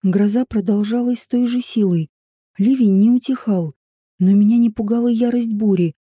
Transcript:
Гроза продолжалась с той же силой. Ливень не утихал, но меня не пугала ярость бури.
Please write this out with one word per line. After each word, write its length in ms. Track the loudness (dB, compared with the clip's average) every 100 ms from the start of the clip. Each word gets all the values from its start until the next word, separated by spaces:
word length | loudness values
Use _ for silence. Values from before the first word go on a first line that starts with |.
Гроза 400 | 0 2 0 0
продолжалась 760 | -2 -4 -2 -2 -2 -2 -2 -4
с 40 | -4
той 200 | -2 -2
же 140 | -4
силой. 500 | -4 -2 0 0 -4 _ _ _ _ -2
Ливень 400 | 0 2 2 4
не 100 | 4
утихал, 640 | 2 -2 -6 -2 -2 -4 -10 _ _ _ _
но 100 | 2
меня 260 | 4 4 4
не 140 | 2
пугала 380 | -2 -4 -2 0
ярость 440 | 0 0 -2 -2
бури. 420 | -2 0 0 0 -4